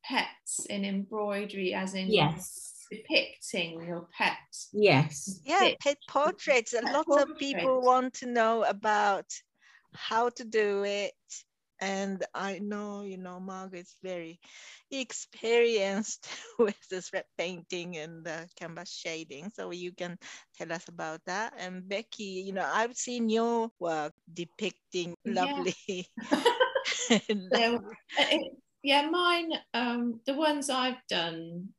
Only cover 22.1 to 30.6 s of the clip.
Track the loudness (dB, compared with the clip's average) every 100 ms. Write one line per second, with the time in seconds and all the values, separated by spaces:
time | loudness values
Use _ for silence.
22.1 | -10 -8 -6 -6 -4 0 0 0 -2 -6
23.1 | 0 2 2 2 2 0 _ -2 -2 -4
24.1 | -8 -18 -10 -10 -4 -6 -6 _ -4 -4
25.1 | -6 -4 0 0 0 -2 -4 -6 -8 -8
26.1 | -12 0 2 4 4 2 2 -2 -4 4
27.1 | 4 4 -2 2 4 4 2 -4 -16 _
28.1 | 2 4 4 0 -10 _ _ 4 4 4
29.1 | 2 4 4 0 -6 -4 -2 0 0 -2
30.1 | -2 -4 2 2 2